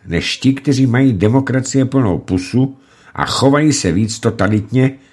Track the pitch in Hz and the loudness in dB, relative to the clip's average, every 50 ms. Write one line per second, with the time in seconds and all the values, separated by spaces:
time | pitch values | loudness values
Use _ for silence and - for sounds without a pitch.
0 | - 92 85 85 85 - - - - 131 135 139 - 151 139 131 135 127 113 127 | -12 -6 -4 -4 -4 -4 -6 -2 0 0 0 0 0 -2 0 2 2 2 2 2
1 | 135 135 113 90 104 107 120 135 135 - 120 131 120 - - 135 131 120 131 135 | 2 2 2 2 2 2 2 2 0 0 -2 -4 -4 -2 -2 -2 0 0 0 0
2 | 123 101 85 73 - - 90 90 90 - - 123 131 135 - - _ _ _ _ | 0 0 0 -2 -2 -2 -2 -2 -2 -2 0 0 0 0 -2 -10 _ _ _ _
3 | - - - - 71 - - - 123 135 139 147 156 156 139 - - 92 80 95 | -20 -14 -6 -6 -4 -4 -2 2 2 2 4 4 2 2 0 0 0 0 0 0
4 | 110 107 - - - 117 107 - 98 98 107 107 104 - 120 131 135 262 135 - | 0 -2 -4 -2 -2 -2 0 0 0 0 0 0 -2 -2 0 2 2 2 0 -4
5 | _ _ | _ _